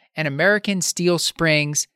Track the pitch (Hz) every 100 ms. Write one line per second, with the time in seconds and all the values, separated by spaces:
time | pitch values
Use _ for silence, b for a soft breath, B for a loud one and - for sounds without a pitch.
0 | _ - 151 139 185 208 208 190 - -
1 | 175 170 - - 165 151 147 147 -